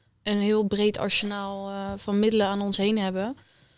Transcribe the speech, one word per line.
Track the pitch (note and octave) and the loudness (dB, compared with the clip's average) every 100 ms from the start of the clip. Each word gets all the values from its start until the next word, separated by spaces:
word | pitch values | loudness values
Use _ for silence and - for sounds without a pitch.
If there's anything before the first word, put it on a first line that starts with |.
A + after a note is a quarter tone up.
| _ _ | _ _
een | G#3 G#3 | -2 0
heel | G3+ G#3+ | 2 2
breed | G3+ G#3 G#3+ G#3 | 2 2 2 0
arsenaal, | G3 - G#3 G3+ G3 G3 G3 | -2 -2 -2 -4 -6 -8 -8
eh, | G3 G3 G3 | -8 -6 -6
van | G#3 G3+ | -2 2
middelen | A3 G#3+ G3 | 4 4 2
aan | G3+ | 0
ons | G3+ G3 | -2 0
heen | G3+ A3 | 0 0
hebben. | F#3+ F#3 G#3+ C#4 _ _ _ | -2 -2 -4 -8 _ _ _